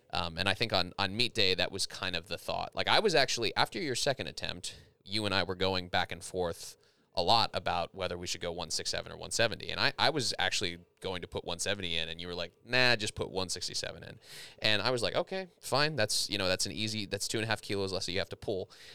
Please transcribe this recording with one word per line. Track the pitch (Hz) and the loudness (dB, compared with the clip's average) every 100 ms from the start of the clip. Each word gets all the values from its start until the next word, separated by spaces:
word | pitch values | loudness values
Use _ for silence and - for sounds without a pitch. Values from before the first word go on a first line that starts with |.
| _ | _
Um, | 90 85 80 | -4 -2 0
and | 98 | 0
I | |
think | - 113 | 2 2
on, | 95 90 - | 2 0 0
on | 95 | 0
meet | 104 120 | 0 0
day, | 110 95 | 2 2
that | 90 90 | 2 0
was | 95 | -2
kind | - - 92 87 | -4 -4 -4 -4
of | 82 | -6
the | 85 | -8
thought. | - 87 - | -4 -4 -4
Like, | - 92 | -2 4
I | 139 | 4
was | 214 | 6
actually, | 156 - - 101 - | 4 4 2 2 2
after | 147 - | 0 0
your | 156 | -4
second | 117 147 127 92 | 0 0 0 -4
attempt, | - 85 87 - - - _ | -6 -8 -6 -10 -12 -18 _
you | - 107 104 | -6 -2 2
and | |
I | 95 | 2
were | 87 | 2
going | 90 95 92 87 | 0 0 0 0
back | 95 87 | 0 0
and | 87 | -4
forth | - 92 87 - - - _ _ _ | -6 -2 -2 -2 -10 -16 _ _ _
a | - | 2
lot | 87 113 98 | 6 6 4
about | 95 90 87 82 | 0 -2 -2 -2
whether | 95 90 87 | -4 -4 -4
we | 90 | -4
should | 87 | -4
go | 90 | -4
one | 85 80 | -6 -4
six | - 82 | -2 -2
seven | 87 85 | -4 -6
or | 82 | -10
one | 82 | -4
seventy. | - 117 98 - | 2 2 0 -6
And | 87 | 0
I, | 131 - | 0 4
I | 120 | 2
was | 151 104 - | 4 0 2
actually | 95 - 92 85 87 _ | 2 2 -2 -4 -14 _
going | 95 92 | -6 -6
to | 87 | -6
put | 98 | -6
one | - 85 | -6 -2
seventy | 95 101 90 82 | -2 -2 -2 -2
in, | 82 | -2
and | 82 | -6
you | 87 | -6
were | |
like, | 87 85 - 113 | -6 -6 -10 0
"Nah, | 123 123 117 | 4 4 4
just | 104 | 0
put | - - | -4 -4
one | 92 92 | -2 -4
sixty-seven | 87 - - 92 - | -4 -4 -4 -6 -8
in." | - - - - - - | -14 -18 -18 -16 -16 0
And | 110 107 | 4 4
I | 110 | 4
was | 123 | 2
like, | 98 | 2
"Okay, | - 175 190 185 _ | 0 -2 -6 -8 _
fine. | - 131 151 143 | 0 2 2 2
That's, | 107 - - | 2 2 2
you | 101 | 2
know, | 92 | 2
that's | 92 98 | 2 0
an | |
easy, | 80 110 110 95 | -2 -2 -2 -4
that's | 98 - | -2 0
two | 117 | 0
and | |
a | 110 | 0
half | 107 | -2
kilos | - 98 98 | 0 -2 0
less | 90 - | -2 -2
that | |
you | 92 | -2
have | 87 | -4
to | - | -6
pull." | - 95 98 - - | -4 -4 -6 -12 -20